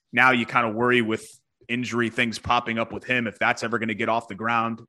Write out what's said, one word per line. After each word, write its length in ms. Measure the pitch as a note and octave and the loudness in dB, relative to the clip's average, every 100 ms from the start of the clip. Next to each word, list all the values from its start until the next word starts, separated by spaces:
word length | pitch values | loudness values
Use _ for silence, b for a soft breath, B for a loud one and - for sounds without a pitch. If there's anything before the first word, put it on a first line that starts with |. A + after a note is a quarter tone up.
| _ | _
now 180 | A#2+ B2+ | 4 4
you 160 | B2+ A2 | 4 2
kinda 240 | C3 A#2 | 0 0
worry 320 | G#2+ B2 B2 | 2 2 4
with 240 | A2 A2 - - _ _ - | 2 -2 -6 -20 _ _ -8
injury 420 | B2 A#2+ A#2 A2+ | -6 -2 -2 -2
things 300 | A2+ A#2+ G#2 | 0 -2 -2
popping 400 | - A#2+ A#2 A2+ | 0 0 0 -4
up 140 | A2 | -6
with 100 | G#2 | -6
him, 240 | - B2 A#2+ | -4 -2 -2
if 100 | - | -2
that's 280 | A2 A#2+ | 0 0
ever 160 | A#2 A2+ | -2 -2
gonna 140 | A2 | -2
get 140 | G#2 A2+ | -2 -2
off 200 | A2+ - | -2 -4
the 80 | G2 | -6
ground. 440 | A2+ A#2 A#2 A2+ | -2 0 0 -4